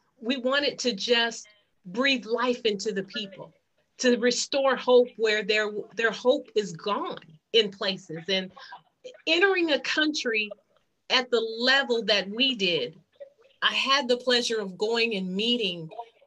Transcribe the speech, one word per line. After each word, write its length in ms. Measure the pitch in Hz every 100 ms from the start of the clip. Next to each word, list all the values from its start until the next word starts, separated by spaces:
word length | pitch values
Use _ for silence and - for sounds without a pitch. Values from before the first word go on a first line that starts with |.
| _ _
we 180 | 226 269
wanted 420 | 247 277 285 -
to 140 | 247
just 540 | 196 - 233 233 - - _ _ _ 185
breathe 400 | 196 277 262 202
life 360 | 233 247 240 220
into 260 | 202 220
the 120 | 196
people, 500 | 190 226 202 165 - _ _ _ _ -
to 180 | 247 240
restore 580 | 247 240 - 285 269 247
hope 340 | - 247 247 -
where 260 | 220 214
their, 260 | 208 214 214 208 - 196
their 140 | 226
hope 400 | 196 247 294 - 214
is 180 | 196
gone 460 | 160 202 220 359 - - - _
in 160 | 226 208
places. 540 | - 202 190 - 160 165
And 240 | 190 190 - - - _ _ - - -
entering 460 | 330 392 381 330
a 60 | -
country 720 | - - 302 294 254 220 208 208 _ _ _ _ -
at 180 | 247 247
the 100 | 233 226 226
level 440 | 247 269 262 233 202
that 220 | 208 190
we 260 | 220 269 247
did, 420 | 185 160 123 156 _ - - _ _ _
I 120 | 208
had 340 | 214 233 277 247
the 100 | 247
pleasure 420 | 254 240 240 226
of 160 | 196 180
going 400 | 214 233 233 196
and 200 | 185 190
meeting 520 | 226 240 196 175 160 - - _